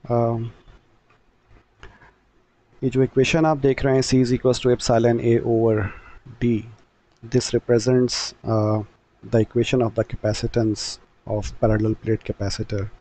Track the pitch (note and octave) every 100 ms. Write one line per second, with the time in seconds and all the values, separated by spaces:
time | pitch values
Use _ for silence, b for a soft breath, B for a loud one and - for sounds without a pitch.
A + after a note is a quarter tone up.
0 | - A#2+ A#2 A#2 A#2 - - - _ _
1 | _ _ _ _ _ - _ _ - B
2 | B _ _ _ _ _ _ _ C3+ B2+
3 | C3 - C3 E3 D#3+ D3+ C3+ C3 C#3 C3+
4 | B2+ C3 B2 B2 C3 B2 B2+ A#2+ - A#2
5 | A#2 A#2 A#2 A#2 - A#2 A2+ G#2+ G2+ B
6 | B B - A2+ A#2+ A2+ A2 - _ _
7 | _ _ A2+ B2 - A#2+ - A#2+ A2+ B2+
8 | B2 - - - - A2 G#2+ G#2+ G#2 _
9 | _ _ - A#2 G#2+ A#2+ A#2 C3 A2+ A2
10 | G#2+ - G#2+ G#2+ A#2 - A2 G#2 - -
11 | _ _ - G#2+ G2+ - A2+ A2 A2 A2
12 | A2+ A2 - - G2+ - G#2+ G#2 G2+ -